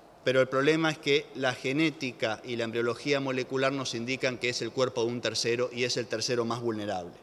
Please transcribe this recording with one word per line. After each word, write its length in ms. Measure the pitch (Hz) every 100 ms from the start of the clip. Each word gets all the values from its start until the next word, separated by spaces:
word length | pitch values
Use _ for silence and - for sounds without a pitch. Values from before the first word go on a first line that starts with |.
| - -
pero 160 | 127 127
el 80 | 131
problema 420 | 131 143 160 160
es 60 | 151
que 300 | 143 147 -
la 180 | 135 131
genética 880 | 120 131 143 160 151 127 113 113 107
y 140 | 127 117
la 80 |
embriología 560 | 113 117 120 117 143 139
molecular 520 | 135 127 123 135 135
nos 220 | 139 123
indican 440 | 117 117 131 131 120
que 100 | 123
es 140 | 120
el 80 | 113
cuerpo 320 | 127 127 120
de 40 | 113
un 120 | 120
tercero 480 | 113 113 117 120 123
y 140 | 123
es 140 | 123 127
el 80 | 117
tercero 400 | 110 120 120 117
más 140 | 117
vulnerable. 520 | 117 107 104 92 85 -